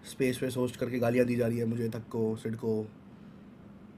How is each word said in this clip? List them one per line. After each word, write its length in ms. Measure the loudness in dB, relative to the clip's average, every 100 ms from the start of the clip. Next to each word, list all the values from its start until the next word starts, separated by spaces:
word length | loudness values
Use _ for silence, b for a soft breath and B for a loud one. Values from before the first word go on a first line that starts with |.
| -14
Space 320 | 0 2 2
वेस 140 | -2 0
host 200 | -2 0
करके 220 | -2 2
गालियाँ 280 | 4 6 4
दी 100 | 4
जा 100 | 4
रही 120 | 2
है 60 |
मुझे, 240 | 0 0 -2
तक 200 | -4 -4
को, 280 | 0 0 0
Sid 200 | -2 -2
को, 320 | 0 0 -2 -10 -20 -18 -18 -18 -18 -18 -18 -18 -18